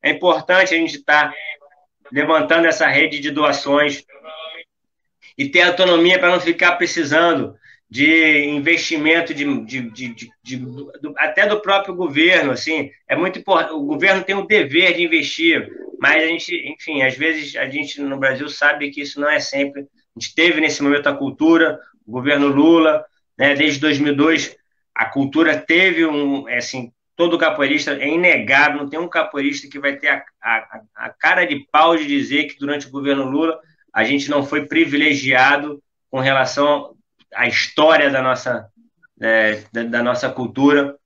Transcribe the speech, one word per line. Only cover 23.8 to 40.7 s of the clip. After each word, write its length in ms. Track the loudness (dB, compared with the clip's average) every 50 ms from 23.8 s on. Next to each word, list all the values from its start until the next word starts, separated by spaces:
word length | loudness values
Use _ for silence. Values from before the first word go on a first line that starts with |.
| 0 0 0 2
mil 140 | 0 0
e 40 | 2
dois, 400 | 2 2 2 2 0 -2 -6 -12 _ _ _ _ _ _ _ _
a 120 | -6 -6
cultura 500 | -4 -2 -2 -4 0 2 2 2 2 2
teve 480 | -2 -2 0 2 2 4 2 2 0 0
um, 440 | 0 0 -2 -2 -2 -2 -4 -6 -6
é, 100 | -6 -6
assim, 340 | -6 -6 -10 -10 -12 -12 _ _ _ _ _
todo 220 | -2 0 0 2 2
capoeirista, 540 | 0 0 2 0 0 0 0 -2 -2 -4
é 160 | -6 -4 -4 -2
inegável, 720 | -2 2 2 4 2 2 2 2 4 4 4 4 2 -2
não 60 | -6 -6
tem 100 | -6 -8
um 100 | -8 -4
capoeirista 600 | -2 -2 -2 -2 -4 -4 -4 -4 -4 -6 -12 -14
que 100 | -16 -4
vai 180 | -4 -4 -4
ter 120 | -2 -4 -4
a, 160 | -4 -4 -6 -16 _ _
a, 380 | -4 -2 -2 -2 -4 -8 -20 -20 -20 _ _
a 140 | -14 -14 -14
cara 340 | -10 _ 0 0 2 2 0
de 220 | -2 -2 -8 -8 _
pau 260 | 2 4 4 4 4
de 100 | 2 0
dizer 380 | -2 -2 -2 -2 -2 -2 -2 -2
que 140 | -4 -8 _
durante 280 | -6 -6 -6 -6 -6
o 40 | -10
governo 340 | -10 -6 -2 -2 -2 -2 -2
Lula 340 | -2 -2 0 0 -2 -2 -6 _ _ _ _ _ _
a 120 | _ -2 0
gente 260 | 0 0 -2 -2 0
não 140 | -2 -2 -2
foi 220 | -2 -4 -6 -4
privilegiado 1160 | -2 0 0 2 2 2 0 0 0 0 0 -2 0 2 4 4 4 4 2 -2 -6 -10 -12 _ _ _ _ _ _
com 80 | -6 -2
relação 760 | -2 0 2 2 0 0 0 0 2 2 2 0 -2 -12 -20 _ _ _ _ _ _ _ -4
à 120 | -2 -2
história 640 | 0 0 -2 -4 -2 0 4 4 6 6 6 4 2
da 120 | 0 0
nossa, 440 | 0 0 -2 -2 -2 -6 -6 -6 -8 -14 _ _ _ _ _ _ _ _ _ _
é, 420 | -2 2 2 2 2 2 0 -4 -10 _
da, 100 | -8 -8
da 200 | -6 -4 -2 -2
nossa 260 | 0 0 -2 -2 -4 -6
cultura 680 | -6 -6 -8 -8 -2 2 4 4